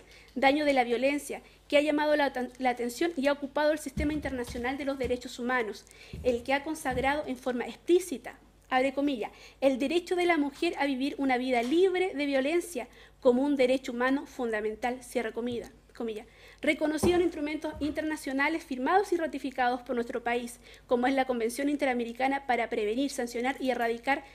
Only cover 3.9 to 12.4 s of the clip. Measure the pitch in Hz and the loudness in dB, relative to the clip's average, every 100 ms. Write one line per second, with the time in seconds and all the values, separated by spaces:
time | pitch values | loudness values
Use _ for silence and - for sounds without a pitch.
3.9 | - 302 302 277 254 240 247 247 277 277 | -2 -2 -2 -4 -6 -8 -6 -4 -4 -4
4.9 | 277 247 247 254 - 240 254 214 - - | -4 -2 -2 -4 -6 -2 0 -2 -8 -16
5.9 | - - - 247 233 254 277 277 311 269 | -20 -16 -2 0 0 0 -2 -2 -6 -4
6.9 | 254 262 302 294 254 254 247 226 - - | 0 0 0 -2 -6 -4 -4 -4 -6 2
7.9 | 359 359 247 - - - _ - 262 269 | 2 4 -8 -10 -16 -20 _ 0 2 2
8.9 | 269 285 240 185 - - - 269 247 269 | 2 0 -2 -6 -10 -20 0 2 2 0
9.9 | 339 - 359 349 330 285 - 339 - 285 | 0 0 0 2 2 0 0 -2 0 -2
10.9 | 254 277 - 269 247 254 240 240 330 381 | 0 -2 -2 0 0 2 0 2 4 4
11.9 | 359 370 269 285 269 | 4 0 -2 0 0